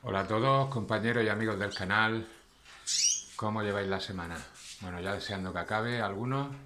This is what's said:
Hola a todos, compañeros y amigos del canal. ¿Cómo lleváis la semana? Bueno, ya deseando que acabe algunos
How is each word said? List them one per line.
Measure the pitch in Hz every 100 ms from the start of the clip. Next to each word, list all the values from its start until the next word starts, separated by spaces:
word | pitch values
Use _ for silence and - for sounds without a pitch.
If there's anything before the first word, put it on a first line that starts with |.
Hola | 123 95
a | 98
todos, | 110 131 135 135
compañeros | 120 101 110 113 120
y | 107
amigos | 104 110 98
del | 101
canal. | - 92 104 110 113 110 - - - - - - - - - - -
¿Cómo | 110 110
lleváis | 104 101 98
la | 95
semana? | - 95 85 80 - - - -
Bueno, | 92 87
ya | 92
deseando | 101 - 98 92
que | 87
acabe | 85 107 113 120
algunos | 104 98 120 135 139 139